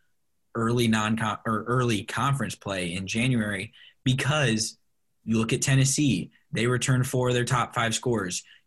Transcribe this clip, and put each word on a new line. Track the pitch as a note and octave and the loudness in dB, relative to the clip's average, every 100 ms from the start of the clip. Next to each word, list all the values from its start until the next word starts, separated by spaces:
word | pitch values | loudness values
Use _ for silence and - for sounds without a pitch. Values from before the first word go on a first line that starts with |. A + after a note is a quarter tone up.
| _ _ _ _ _ A2+ | _ _ _ _ _ -2
early | A2+ B2 A#2 | 0 2 2
non-con-, | A2 G#2+ A2 A2 G2+ A2+ | 2 2 0 -2 -2 -4
or | G#2+ | -4
early | A2+ B2+ A#2+ G#2 | 0 0 2 0
conference | - A#2 C3+ C3+ G#2 | -4 -2 -2 -2 -4
play | - G2+ F#2+ F2+ | -6 -6 -4 -4
in | F#2 F#2+ | -6 -4
January, | A2 C3 B2 G#2 G2 G#2+ - - _ | -2 0 0 -2 -4 -8 -14 -20 _
because | C3+ C3 C3 D3+ B2+ G#2+ - - _ _ _ _ A2 | -2 0 0 2 2 0 -4 -10 _ _ _ _ -2
you | A2+ | 0
look | A2+ | 0
at | A#2+ | 0
Tennessee, | - C3+ C3+ - D3 F2+ - _ _ | 2 4 4 2 2 0 -4 _ _
they | G#2+ A#2+ | -2 0
return | B2 - B2+ | 0 2 2
four | C3 B2+ B2 | 2 0 2
of | |
their | B2 | 0
top | A#2 B2 A2+ | 0 0 0
five | B2 A2+ A2+ | -2 -2 0
scorers. | B2+ A2 F#2 - - - | 0 0 -2 -6 -10 -18